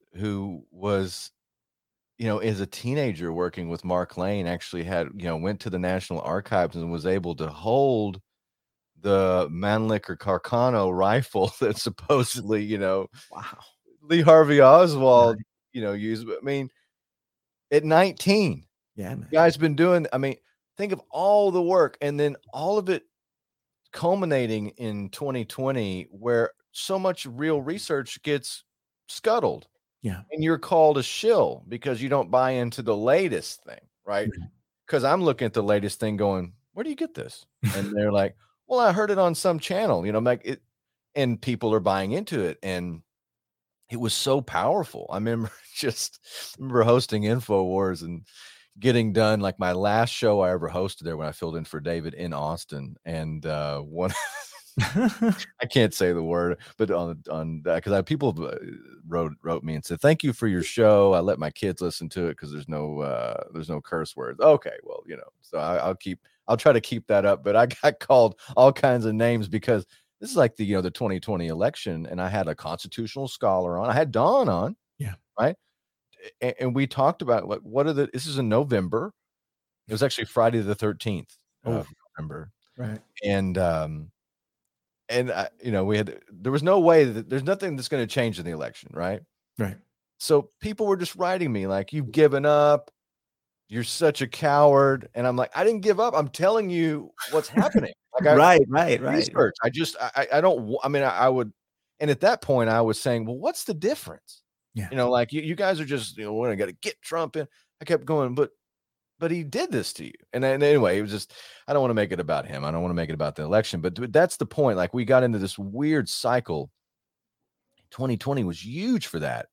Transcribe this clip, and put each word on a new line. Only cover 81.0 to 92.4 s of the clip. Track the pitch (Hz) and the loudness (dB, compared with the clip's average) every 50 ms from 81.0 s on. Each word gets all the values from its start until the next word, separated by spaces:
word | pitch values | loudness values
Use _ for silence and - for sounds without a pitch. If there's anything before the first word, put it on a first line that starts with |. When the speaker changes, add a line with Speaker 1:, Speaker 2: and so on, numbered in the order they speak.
| - 110 98 78 - - _ _ _ _ _ _ - | -6 -6 -6 -6 -8 -12 _ _ _ _ _ _ -8
Speaker 1:
of | 117 117 - - | -6 -6 -6 -6
Speaker 2:
Oof. | - - _ _ _ _ | -10 -16 _ _ _ _
Speaker 1:
November. | 78 78 76 71 78 78 98 _ _ _ _ _ | -14 -12 -12 -12 -14 -16 -18 _ _ _ _ _
Speaker 2:
Right. | 123 117 107 104 - _ _ _ - 104 | -12 -10 -10 -10 -12 _ _ _ -6 -2
Speaker 1:
And, | 101 98 98 95 92 87 | -2 0 0 0 0 0
um, | 95 90 85 82 78 78 78 78 76 76 - _ _ _ _ _ _ _ _ _ _ _ _ _ _ _ _ _ _ _ - | 0 0 0 0 -2 -2 -6 -8 -10 -14 -16 _ _ _ _ _ _ _ _ _ _ _ _ _ _ _ _ _ _ _ -4
and | 117 123 127 127 | -2 -2 -2 -2
I, | 82 92 95 - - _ 113 | -4 -4 -6 -6 -10 _ -6
you | 123 | -2
know, | 104 95 95 | -2 0 0
we | 101 107 | 0 0
had, | 104 107 85 - - _ - | 0 -2 -4 -8 -14 _ -20
there | 104 85 98 127 139 | -16 -10 -4 -2 -2
was | 151 147 | 0 2
no | 180 196 196 | 2 4 6
way | 165 170 165 156 139 | 6 8 8 8 6
that, | 120 107 113 110 - | 4 2 -4 -6 -4
there's | 131 135 131 | -4 -4 -2
nothing | 170 196 196 196 180 143 | -2 -2 -2 -4 -6 -6
that's | 131 123 - | -8 -6 -6
gonna | 151 131 117 | -4 -4 -4
change | 110 - 135 120 113 92 90 | -2 -2 -2 -2 -2 -2 -6
in | 82 | -8
the | 85 | -8
election, | 82 76 67 57 - - - - - | -8 -8 -8 -10 -12 -16 -20 -14 -8
right? | 76 87 92 104 - - _ _ _ _ _ _ | -6 -6 -4 -6 -6 -10 _ _ _ _ _ _
Speaker 2:
Right. | - 107 95 - - _ _ _ _ _ _ _ - | -6 -6 -6 -6 -10 _ _ _ _ _ _ _ -8
Speaker 1:
So | - - 151 143 139 - _ _ | 0 2 2 2 2 0 _ _
people | - 214 202 - 214 | -10 -8 -6 -2 0
were | 202 190 | 0 0
just | 175 175 - - | 0 -2 -6 -4
writing | 180 180 175 185 185 170 135 110 | -2 -2 -2 0 0 -2 -2 -2
me | 101 95 | -2 -2
like, | 95 95 98 95 - 147 | -2 -2 -2 -4 -4 -6
"You've | 151 135 110 | -6 -6 -2
given | - 156 156 139 139 139 | 4 6 6 6 6 4